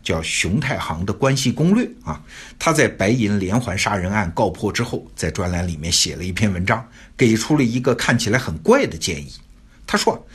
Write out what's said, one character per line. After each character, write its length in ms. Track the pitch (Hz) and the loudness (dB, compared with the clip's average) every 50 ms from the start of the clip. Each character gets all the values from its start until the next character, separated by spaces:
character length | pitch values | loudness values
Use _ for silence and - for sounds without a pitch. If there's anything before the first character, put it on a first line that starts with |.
| - | -4
叫 200 | - 87 80 82 | -2 -2 -2 -2
熊 360 | - - - - 82 92 151 | -2 -2 -2 -2 0 0 0
太 200 | - 127 - 87 | 0 -2 -4 -4
行 260 | - - 80 80 92 | -4 -6 -6 -4 -4
的 80 | 104 101 | -4 -2
关 240 | - 135 135 139 | 0 2 2 2
系 160 | 131 - 127 - | 2 0 0 0
攻 220 | 147 151 175 202 | 2 2 4 4
略 120 | 240 233 - - - - | 4 2 0 -6 -10 -10
啊。 160 | - - - - - - - - - - - | -10 -10 -10 -12 -18 -20 -20 -20 -18 -10 -2
他 140 | - 165 160 | 0 2 4
在 160 | 151 127 104 | 4 4 2
白 220 | - - 95 104 | 2 2 2 2
银 280 | 123 131 110 101 104 101 | 2 2 2 2 2 0
连 220 | 95 90 101 123 | 0 0 0 0
环 160 | - 101 92 | 0 -2 -2
杀 180 | 101 - - 107 | -2 -2 -2 -2
人 140 | 95 87 92 | -2 -2 -2
案 220 | 101 107 98 85 82 | -2 -2 -2 -2 0
告 140 | - 113 95 | 0 0 0
破 240 | - - - 101 90 | 0 -2 -4 -2 -2
之 100 | - 120 | -2 -4
后， 240 | - - - - - - | -4 -4 -8 -8 -10 -8
在 160 | - - 82 | -6 -4 -4
专 200 | - - 92 90 | -2 -2 -2 -2
栏 180 | 90 87 90 87 | -2 -2 -2 -2
里 80 | 82 | -4
面 160 | 73 78 87 90 | -4 -2 0 0
写 240 | - - - - | 0 0 0 -4
了 80 | - 87 | -6 -6
一 80 | 92 90 | -6 -2
篇 180 | - 110 104 | 0 0 0
文 140 | 95 87 90 | 0 0 0
章， 180 | 101 113 117 120 - - - - - - - | 0 -2 -2 -4 -8 -18 -20 -20 -10 0 2
给 180 | 135 113 110 | 4 4 4
出 180 | 107 - - 156 | 4 2 2 2
了 80 | 147 131 | 2 2
一 160 | 113 117 127 | 2 0 0
个 160 | 127 135 120 | 2 0 0
看 240 | - - - - 113 | 2 2 0 0 2
起 120 | - 104 | 2 0
来 80 | 110 131 | 0 0
很 180 | - - 80 80 | 0 -2 -6 -2
怪 280 | - - 240 277 254 | 2 4 4 4 4
的 100 | 131 80 | 0 -4
建 240 | 80 - - 82 71 | -4 -4 -4 -4 -6
议。 100 | 73 - - - - - - - - - - - - | -8 -12 -16 -20 -20 -20 -20 -20 -20 -20 -20 -18 -6
他 120 | - - 202 | -4 -2 0
说， 280 | - 226 - - - - - | 2 0 0 0 -4 -16 -20